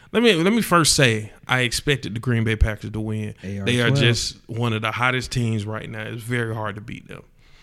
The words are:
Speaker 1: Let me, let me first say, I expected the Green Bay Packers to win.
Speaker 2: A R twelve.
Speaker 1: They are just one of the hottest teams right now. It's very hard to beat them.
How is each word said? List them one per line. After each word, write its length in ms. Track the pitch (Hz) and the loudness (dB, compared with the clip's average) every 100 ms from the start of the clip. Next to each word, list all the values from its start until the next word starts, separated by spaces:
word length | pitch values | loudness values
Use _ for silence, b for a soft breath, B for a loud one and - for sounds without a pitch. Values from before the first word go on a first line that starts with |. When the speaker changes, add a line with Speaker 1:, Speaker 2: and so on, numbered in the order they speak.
| b | b
Speaker 1:
Let 100 | 214 | 2
me, 100 | 240 | 4
let 200 | 170 175 | 4 4
me 80 | 233 | 2
first 340 | - 175 151 - | 4 4 4 4
say, 360 | 127 110 107 - - | 4 2 -4 -14 -2
I 160 | 127 | 0
expected 540 | 123 - - 139 131 113 | 0 -2 -2 -2 -2 -6
the 60 | |
Green 220 | 127 117 113 | -2 0 0
Bay 100 | 110 | 2
Packers 360 | 113 104 107 | 2 0 -8
to 80 | 107 | -6
win. 340 | 107 110 107 - | -6 -6 -6 -10
Speaker 2:
A 160 | - 101 | -10 -6
R 40 | |
twelve. 20 | 98 | 0
Speaker 1:
They 160 | 123 | 2
are 100 | 120 | 2
just 460 | 135 117 117 - - - | 4 4 4 -2 -8 -10
one 240 | 110 120 | -4 -2
of 100 | 110 | 0
the 100 | 110 | -2
hottest 380 | 110 127 127 117 | 0 0 0 -2
teams 340 | 127 117 113 101 | -2 0 -2 -4
right 240 | 107 - | -8 -8
now. 140 | 110 | -10
It's 200 | 107 113 | -8 -10
very 320 | 110 123 113 110 | -6 -4 -2 -4
hard 200 | 107 101 | -6 -8
to 60 | |
beat 260 | 104 104 - | -12 -14 -14
them. 140 | 95 - _ b b | -18 -18 _ b b